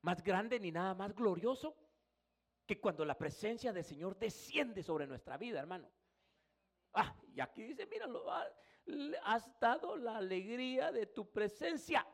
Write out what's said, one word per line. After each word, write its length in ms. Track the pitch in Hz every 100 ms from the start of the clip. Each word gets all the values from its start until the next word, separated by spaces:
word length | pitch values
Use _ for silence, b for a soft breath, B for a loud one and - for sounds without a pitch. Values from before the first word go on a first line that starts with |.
más 200 | 160 175
grande 380 | 196 185 220 240
ni 100 | 190
nada 240 | 165 190
más 180 | 185 202
glorioso 640 | 208 226 170 220 262 311 - - _ _ _ _ _ _ _
que 160 | - 196
cuando 240 | 208 160
la 140 | 151 165
presencia 540 | 151 - 208 233 247
del 120 | 185
Señor 320 | 165 147 175 190
desciende 680 | 220 - - 302 262 190
sobre 240 | - 156 139
nuestra 280 | 127 - 135
vida, 220 | 240 175
hermano. 320 | 151 180 123 _ _ _ _ _ _ _ _ _ _ -
Ah, 160 | - - -
y 60 | -
aquí 220 | 127 -
dice, 220 | 220 302
"Míralo, 480 | 415 440 269 233 -
ah, 160 | - - - B B -
le 320 | 294 285 -
has 420 | 196 226 - -
dado 380 | 233 285 349 -
la 180 | 233 220
alegría 720 | 190 185 190 240 254 254 302
de 140 | 262
tu 260 | 202 - 208
presencia". 760 | - 208 - 339 320 - 285 -